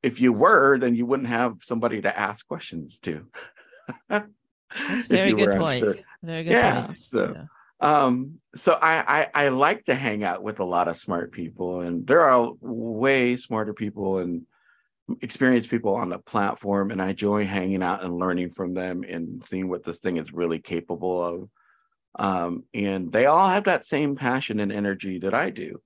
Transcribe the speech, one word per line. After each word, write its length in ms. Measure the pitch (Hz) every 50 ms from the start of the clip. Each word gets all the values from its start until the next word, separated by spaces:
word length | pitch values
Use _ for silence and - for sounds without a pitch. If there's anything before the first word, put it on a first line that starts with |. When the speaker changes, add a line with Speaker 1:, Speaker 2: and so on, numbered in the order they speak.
| -
Speaker 1:
if 180 | 131 120 -
you 120 | 123 127 117
were, 440 | 104 135 185 220 170 135 139 139
then 200 | 123 127 123 120
you 100 | 117 120
wouldn't 220 | 120 135 135 135 120
have 300 | 120 117 123 120 110 -
somebody 420 | - - 123 113 113 117 107 107 -
to 160 | 98 - 95
ask 300 | 104 - 104 - - _
questions 500 | 156 165 - - - 82 73 71 - -
to. 260 | - - 80 76 - - _ - - - _ - - _
<laughs> 400 | - - _ - - - _ _
Speaker 2:
That's 200 | 214 208 208 208 _ _ _ _ _ _ _ _ - -
a 160 | 285 - 185
Speaker 1:
If 100 | 247 233
Speaker 2:
very 240 | - - 180 190 196
Speaker 1:
you 60 | -
Speaker 2:
good 100 | - 202 202
Speaker 1:
were, 20 | -
I'm 80 | -
Speaker 2:
point. 240 | 165 156 135 127 113
Speaker 1:
sure. 100 | 104 95 - - - - _ -
Speaker 2:
Very 180 | 170 165 160 165
good 100 | 165 165
Speaker 1:
Yeah, 340 | 131 117 - - - -
Speaker 2:
point. 120 | - 160 -
Speaker 1:
so, 340 | - - - 113 - - -
Speaker 2:
Yeah. 120 | - - 151 _ _ _ _ _ _ - 147 151 147 143
Speaker 1:
um, 320 | 127 123 123 131 139 160 - _ _ -
so 160 | - - 190 151
I, 560 | - - 160 160 160 - - 143 151 151 - -
I, 100 | 151 143
I 40 | 139
like 340 | 131 127 139 156 208 - _
to 100 | - 131
hang 300 | 131 139 123 104 107 104
out 180 | 92 87 95 98
with 160 | 107 107 104
a 60 | 98
lot 240 | 90 90 85 87 82
of 80 | 82
smart 340 | - - - 95 85 85 -
people, 520 | - - 87 82 - - 92 90 90 90 87
and 220 | 87 87 85 - -
there 140 | 135 160 165
are 280 | 143 127 123 117 117 - -
way 760 | - - 120 113 113 113 113 107 120 135 139 135 123 123 123
smarter 360 | 123 - - 117 110 107 107 104
people 460 | - 113 107 101 101 101 95 95 95
and 240 | 90 87 87 85 85 _ _ _ _ _ _ _ _ _ _ _ _ - 123 -
experienced 480 | - 104 - - 135 127 127 120 113 117
people 240 | - 117 107 104 98
on 140 | 117 - 90
the 100 | 87 -
platform, 720 | _ - - 110 101 98 - - - 101 101 101 98 98
and 120 | 113 95 95
I 80 | 95
enjoy 340 | 95 90 104 101 104 104 104
hanging 380 | 95 98 98 92 95 98 95 92
out 220 | 87 92 98 92
and 120 | 90 87
learning 340 | 87 90 92 90 90 90 87
from 240 | - - 95 90 90
them 280 | 92 92 92 90 90 98
and 360 | 95 90 85 85 85 - - - -
seeing 200 | - 92 95 92
what 160 | 90 87 -
this 140 | - 85 -
thing 180 | _ 92 87
is 160 | 82 76 69 69
really 260 | 85 87 82 82 80
capable 600 | - - 87 82 82 _ 90 76 - 92 90 90
of. 280 | 87 87 87 90 95 104 _ _ _ _ _ _ _ _ _ _ _ _ _ -
Um, 460 | - 98 95 90 87 87 87 - - _ _
and 380 | 107 101 101 98 95 92 85
they 160 | - 107 127
all 220 | 139 156 170 196 190
have 160 | 185 202 202
that 200 | 196 180 143 -
same 320 | - - 143 151 143 143
passion 440 | 131 143 127 123 131 127 - 110 107
and 120 | 104 98 104
energy 460 | 104 101 101 98 95 - 98 92 90
that 140 | 85 98 101
I 160 | 120 160 190
do. 300 | - 110 92 78 - - _